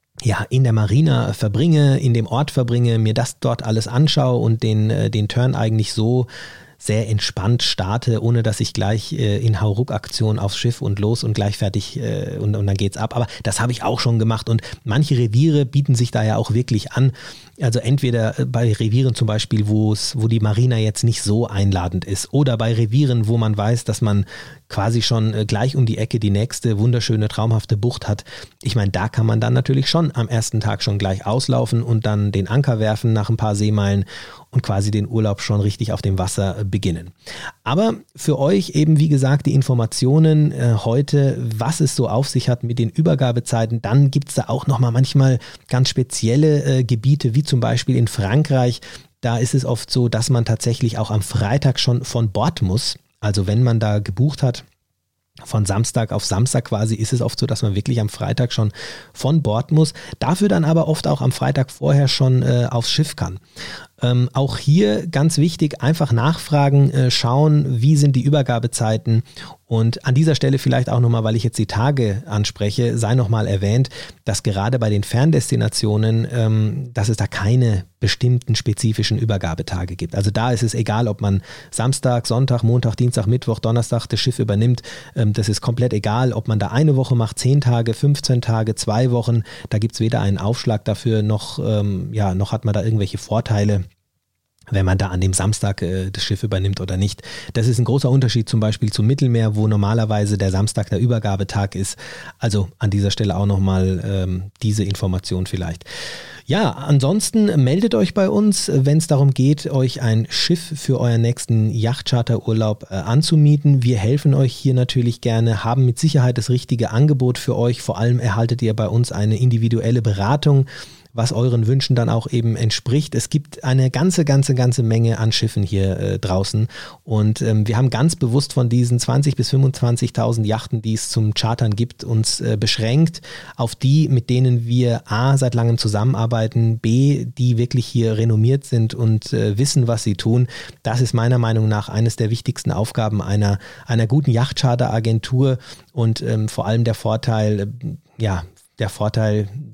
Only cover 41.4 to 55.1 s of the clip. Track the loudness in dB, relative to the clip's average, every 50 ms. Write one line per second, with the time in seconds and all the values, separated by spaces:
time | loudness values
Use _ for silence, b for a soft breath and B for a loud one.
41.4 | -4 -4 -4 -2 -2 -2 0 0 0 0 0 0 0 0 0 0 0 0 -2 0
42.4 | 0 0 0 0 -2 -2 -2 0 -2 0 0 2 2 2 2 2 2 0 0 -2
43.4 | -2 -2 0 0 0 0 -2 -4 0 2 4 4 4 4 2 0 -4 -2 -4 -4
44.4 | -4 -2 -4 -2 -2 0 0 2 2 2 2 2 2 2 4 4 4 4 2 0
45.4 | B B B B B -2 0 0 0 0 0 -2 -4 -4 -4 -2 0 2 2 4
46.4 | 4 4 2 2 2 0 0 0 0 0 -2 0 2 2 2 2 0 0 0 0
47.4 | 0 0 0 0 0 0 -2 -2 0 0 0 2 0 0 0 -2 -2 0 0 0
48.4 | 2 2 2 2 2 0 -2 B B B B B B B _ _ -4 -2 0 0
49.4 | 0 0 0 0 0 -2 -4 -4 -4 -4 -2 0 0 0 0 0 0 0 0 2
50.4 | 2 0 -2 0 0 -2 -2 0 0 -2 -2 -2 -2 -2 -2 -2 -2 -2 -2 -2
51.4 | 0 0 0 2 2 0 0 0 0 0 0 0 -2 -4 -2 -2 -2 -2 0 0
52.4 | 0 0 0 -2 -2 0 0 -2 -2 -4 -8 -10 _ _ _ _ -4 -2 0 0
53.4 | 0 0 2 2 2 2 2 2 0 0 0 0 -2 -2 -2 0 0 0 0 0
54.4 | -2 -2 -2 -4 -10 _ _ _ _ _ _ _ _ _